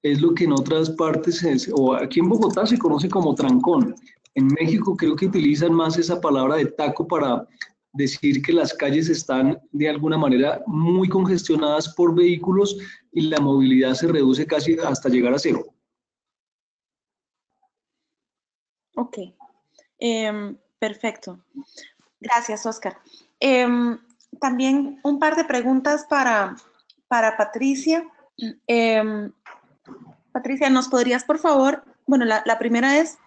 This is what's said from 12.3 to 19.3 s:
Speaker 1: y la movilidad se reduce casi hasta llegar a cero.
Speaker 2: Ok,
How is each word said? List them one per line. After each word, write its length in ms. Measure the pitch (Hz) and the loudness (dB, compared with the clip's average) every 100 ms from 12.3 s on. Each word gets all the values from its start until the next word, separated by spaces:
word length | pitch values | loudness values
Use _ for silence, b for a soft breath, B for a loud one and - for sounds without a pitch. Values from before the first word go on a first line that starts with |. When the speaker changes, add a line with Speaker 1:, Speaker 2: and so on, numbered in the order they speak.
| 170 - 190 202 - B B _ | 2 0 0 0 -2 B B _
Speaker 1:
y 100 | - | -2
la 180 | 156 156 | -2 0
movilidad 540 | 139 139 131 131 127 | 2 4 4 4 2
se 140 | 127 165 | 0 0
reduce 380 | 160 131 131 156 | 2 2 2 0
casi 320 | 151 147 165 | -2 0 0
hasta 300 | 160 135 135 | 0 -2 0
llegar 240 | 123 120 | 2 2
a 60 | 135 | 0
cero. 260 | 151 117 - _ _ _ _ _ _ _ _ _ _ _ _ _ _ _ _ _ _ _ _ _ _ _ _ _ _ _ _ _ _ _ _ - | 0 -2 -6 _ _ _ _ _ _ _ _ _ _ _ _ _ _ _ _ _ _ _ _ _ _ _ _ _ _ _ _ _ _ _ _ -8
Speaker 2:
Ok, 220 | 240 - 180 | -8 -8 -16